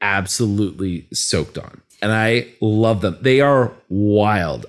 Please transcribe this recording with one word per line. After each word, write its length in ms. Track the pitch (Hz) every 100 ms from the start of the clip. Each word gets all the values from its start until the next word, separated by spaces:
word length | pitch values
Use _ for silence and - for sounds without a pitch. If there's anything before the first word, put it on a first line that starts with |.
absolutely 1040 | 101 98 92 - 113 101 101 - 95 90 -
soaked 440 | - - 90 73 -
on. 240 | - - _ _
And 100 | 104
I 360 | 110 110 117 117 -
love 400 | 110 107 113 107
them. 160 | 98 85
They 200 | 131 131
are 300 | 143 135 117 - _
wild. 760 | 98 104 104 104 104 82 64